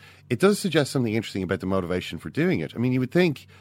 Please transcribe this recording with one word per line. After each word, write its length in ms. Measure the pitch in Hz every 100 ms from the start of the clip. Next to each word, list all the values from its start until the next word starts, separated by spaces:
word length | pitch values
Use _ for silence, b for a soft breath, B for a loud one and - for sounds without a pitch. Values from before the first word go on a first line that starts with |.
| B B B
it 100 | 120
does 200 | 196 202
suggest 340 | 196 156 139
something 220 | 139 117
interesting 280 | 110 - 101
about 180 | 90 92
the 60 | 92
motivation 520 | 95 85 90 - 82
for 120 | 82
doing 300 | 123 175 120
it. 140 | 73
I 40 | -
mean, 140 | 127
you 80 | 127
would 120 | 127
think, 340 | 170 180 135 - b